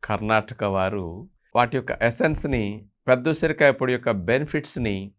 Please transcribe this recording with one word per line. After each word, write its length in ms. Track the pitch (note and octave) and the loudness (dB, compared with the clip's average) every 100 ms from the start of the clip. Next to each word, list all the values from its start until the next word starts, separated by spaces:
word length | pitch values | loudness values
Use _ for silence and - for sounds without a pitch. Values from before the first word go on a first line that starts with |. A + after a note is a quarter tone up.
కర్ణాటక 600 | - G#2 G#2+ A2 G#2+ A#2+ | -4 -4 2 0 0 -4
వారు 640 | G#2 F#2+ F#2+ G2+ F2 F2 E3 _ _ - | -2 0 0 -2 -8 -10 -16 _ _ 0
వాటి 200 | A#2+ C3 | 2 0
యొక్క 220 | B2+ - | -4 0
ఎసెన్స్ని, 840 | A#2 - D#3+ - - B2+ G#2 G#2+ G#2+ _ - | 0 2 0 0 -2 -2 -2 -6 -14 _ 2
పెద్ద 200 | B2+ C3 | 2 2
ఉసిరికాయ 420 | D#3 E3 D#3 D3 | 0 0 4 4
పొడి 220 | B2 B2+ | 4 0
యొక్క 180 | B2 B2 | 0 0
బెనిఫిట్స్ని 1000 | G2+ F2 B2+ D3 D#3 - - A#2 G2 G2+ | -2 2 0 0 -4 -6 -4 -2 -4 -6